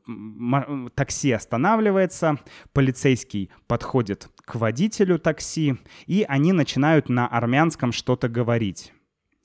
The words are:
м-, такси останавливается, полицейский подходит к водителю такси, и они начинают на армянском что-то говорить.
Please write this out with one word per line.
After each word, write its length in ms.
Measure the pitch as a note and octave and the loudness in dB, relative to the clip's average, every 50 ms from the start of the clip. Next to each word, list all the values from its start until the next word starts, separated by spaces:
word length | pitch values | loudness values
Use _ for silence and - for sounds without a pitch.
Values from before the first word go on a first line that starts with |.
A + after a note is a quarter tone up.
| _ - | _ -14
м-, 840 | A#2 G#2 G#2 A2 G#2+ G#2+ A#2+ A#2+ C3 C#3 B2+ - D3 C3+ B2 A#2+ | -14 -12 -14 -14 -12 -8 -2 0 0 0 0 -2 -8 -10 -10 -8
такси 420 | - - C3+ - - - - C#3 | -6 -6 -6 -4 -4 -4 -2 0
останавливается, 1040 | A#2 G#2+ - - A#2+ A#2 C#3+ G3 A3+ A3 A3 G#3 F#3+ F#3+ F#3 F3+ - - F3 D#3+ D3 - - - - - - - - | 0 -2 -2 -4 -2 0 2 2 2 2 2 2 2 2 0 0 -2 -2 -2 -2 -2 -2 -6 -14 -20 -20 -14 -4 0
полицейский 760 | C#3+ C3+ C3 B2 - - C#3 C3 A#2 - - - G2+ F#2+ - _ _ _ - | 2 2 2 2 0 2 2 2 0 -2 -6 -8 -8 -8 -8 _ _ _ -4
подходит 640 | A#2 A#2 - - - C3 A2+ G2 G2 - - - _ _ _ | -4 -4 -2 -2 0 0 0 0 -4 -8 -8 -16 _ _ _
к 100 | - - | -10 -6
водителю 640 | A#2 A2+ A2 G#2+ B2+ F#3+ A3 - - G3+ F#3 F3+ D#3+ | -2 -2 -2 0 0 -2 0 2 2 2 2 2 2
такси, 580 | - E3 D#3 - - - - E3 D#3 C#3+ B2+ - - - - - - | 0 0 -2 -2 -4 -8 -4 -2 0 0 0 -2 -4 -16 -20 -16 -6
и 200 | - D#3+ G3+ G#3 - | -2 0 0 0 2
они 240 | C#3 C#3 C#3+ F3 | 2 2 2 4
начинают 560 | F#3+ E3+ C#3 - - C3 C#3 D#3 E3 D3+ C3+ - | 4 2 2 0 0 0 2 4 4 4 4 2
на 200 | B2 B2 A#2+ B2 | 0 0 0 0
армянском 680 | A#2+ A#2 A#2+ A#2 B2+ C#3+ D#3+ E3+ - - - A#2+ A2+ | 0 0 0 2 2 2 2 2 0 -2 -2 -4 -2
что-то 340 | - - - B2+ - - A#2+ | -2 -2 -2 0 0 0 -2
говорить. 680 | A#2 A#2+ A#2+ A2+ A#2+ A#2 A2+ G2 - - - - _ _ _ _ _ _ _ _ _ _ _ | -2 -2 0 0 0 0 0 -2 -4 -8 -12 -20 _ _ _ _ _ _ _ _ _ _ _